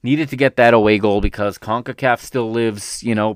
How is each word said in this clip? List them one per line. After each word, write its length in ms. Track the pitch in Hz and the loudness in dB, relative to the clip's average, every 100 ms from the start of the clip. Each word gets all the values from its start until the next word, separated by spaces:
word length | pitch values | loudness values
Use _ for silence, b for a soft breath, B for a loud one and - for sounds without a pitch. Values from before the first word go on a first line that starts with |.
Needed 280 | 123 147 151 | -2 -2 -2
to 60 | 127 | 0
get 200 | 135 - | 0 4
that 160 | 120 | 6
away 240 | 117 107 107 | 6 4 2
goal 240 | 104 101 | 2 0
because 380 | 101 - 104 95 | -2 -4 -6 -6
concacaf 600 | - 113 120 123 135 120 | -6 -6 -6 -4 -2 -2
still 300 | - 127 113 | -2 -6 -4
lives, 520 | 113 113 104 - - | -2 -2 -4 -12 -10
you 120 | 120 | -4
know, 200 | 110 107 | -2 -2